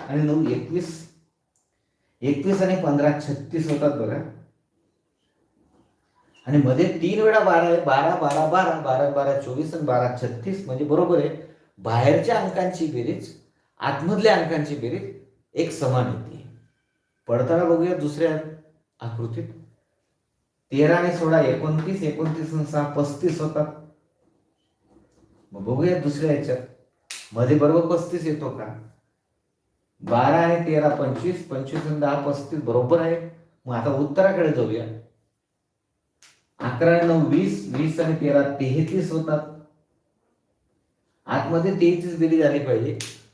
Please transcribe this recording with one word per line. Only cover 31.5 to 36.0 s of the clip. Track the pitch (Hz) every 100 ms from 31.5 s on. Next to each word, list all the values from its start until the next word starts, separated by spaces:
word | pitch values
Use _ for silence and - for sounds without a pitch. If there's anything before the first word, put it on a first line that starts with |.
| 135 139 151 151
आणि | 151
दहा | 143 143
पस्तीस, | 143 139 - 156
बरोबर | 120 117 127 170
आहे. | 165 165 - - _ _ 123
मग |
आता | 120 143
उत्तराकडे | 139 143 - 190 175 160
जाऊया. | 127 107 110 - - - _ _ _ _ _ _ _ _ _